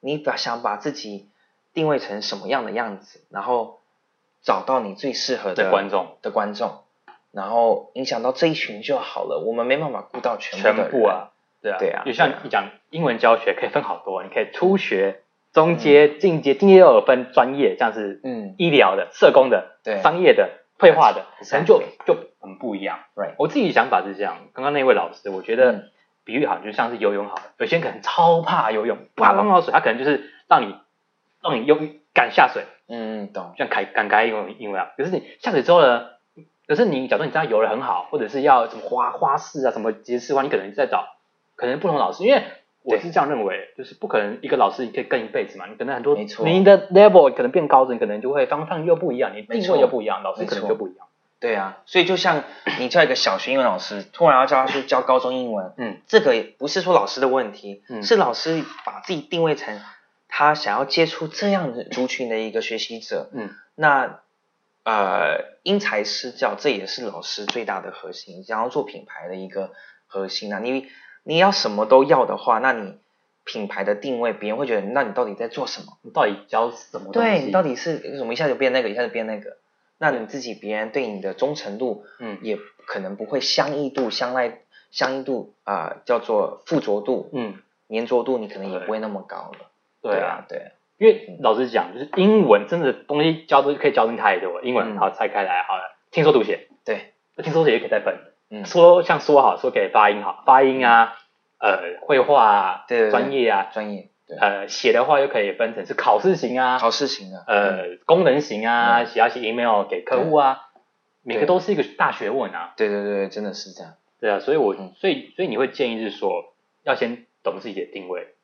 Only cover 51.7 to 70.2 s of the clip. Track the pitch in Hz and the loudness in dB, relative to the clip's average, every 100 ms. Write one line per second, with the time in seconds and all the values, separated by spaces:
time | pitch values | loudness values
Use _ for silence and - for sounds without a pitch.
51.7 | 95 _ 185 175 - 185 156 - - - | -12 _ 0 2 0 0 -2 -4 -12 -10
52.7 | - 127 180 147 127 - 95 - 135 123 | -6 -2 2 2 2 -2 -2 -2 0 0
53.7 | 92 - 104 95 - 165 131 135 139 131 | -2 -8 -12 -14 2 4 4 4 2 0
54.7 | 139 131 131 127 127 123 127 123 107 110 | -4 -2 -2 2 0 0 -6 -6 -8 -8
55.7 | - 117 92 _ 220 143 113 107 _ 147 | -10 -10 -10 _ 2 4 0 -2 _ -6
56.7 | 196 175 160 98 - 131 131 110 101 101 | -6 2 2 0 -2 0 0 -4 -10 -18
57.7 | 101 _ 120 104 226 143 113 160 165 139 | -18 _ -12 0 2 2 -2 -6 -6 -6
58.7 | - - - - 165 147 170 160 143 - | -12 -14 -12 -10 -10 -6 -2 -2 -2 -8
59.7 | 107 104 - _ _ _ - 147 151 - | -14 -16 -20 _ _ _ 0 0 2 -2
60.7 | 107 135 - 160 - 160 - 202 196 156 | -4 -2 0 -2 -2 -12 -6 -2 -2 -4
61.7 | 120 - 247 127 - 123 110 110 110 - | -8 -10 -6 -6 -4 -4 -4 -4 -6 -6
62.7 | 110 - 113 - 107 - 131 104 - _ | -8 -8 -12 -8 -8 -8 -12 -12 -16 _
63.7 | - 156 139 120 - _ _ _ _ _ | -2 2 2 0 -8 _ _ _ _ _
64.7 | _ - 107 98 98 78 78 - _ 170 | _ -4 -2 0 0 0 -2 -6 _ -2
65.7 | 202 208 110 107 - 131 - 120 101 151 | -2 -2 -4 -4 -8 -10 -4 -4 -2 -4
66.7 | 107 95 - 117 82 - - 104 123 107 | -4 -6 -10 -10 -12 -12 -10 -8 -8 -6
67.7 | 98 92 - 85 90 - 90 95 110 120 | -8 -10 -16 -18 -18 -20 -20 -10 -6 -4
68.7 | 147 - 98 - - 87 95 95 98 95 | -6 -8 -12 -20 -18 -14 -14 -10 -10 -10
69.7 | - - _ _ 98 | -14 -20 _ _ -10